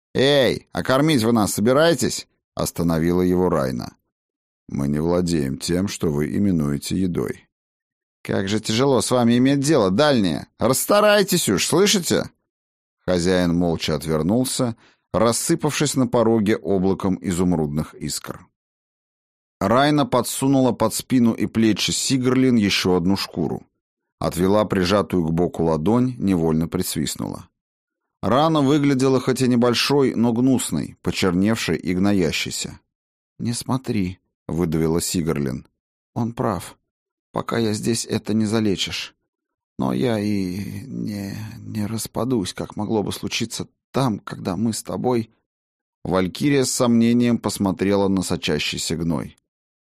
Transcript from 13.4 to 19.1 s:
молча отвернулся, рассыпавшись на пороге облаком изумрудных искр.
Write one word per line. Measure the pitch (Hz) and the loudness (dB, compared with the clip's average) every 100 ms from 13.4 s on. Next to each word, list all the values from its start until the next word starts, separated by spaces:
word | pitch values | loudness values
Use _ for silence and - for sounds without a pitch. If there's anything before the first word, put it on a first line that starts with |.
| 87 | 2
молча | 85 87 80 - 76 | 2 0 0 -2 -4
отвернулся, | 80 78 80 113 131 - 127 110 _ _ _ | -2 -2 0 0 0 -2 -4 -4 _ _ _
рассыпавшись | - 113 113 - 165 151 - 147 139 | 0 2 0 -2 -2 -2 -2 -2 0
на | 123 | 0
пороге | 123 113 113 101 110 | 2 2 2 2 0
облаком | 71 98 95 95 98 92 | 0 0 2 0 -2 -2
изумрудных | - 87 90 82 78 73 76 | -2 0 0 0 -2 -4 -6
искр. | - 76 - - - - _ _ _ _ _ _ | -8 -10 -8 -10 -18 -20 _ _ _ _ _ _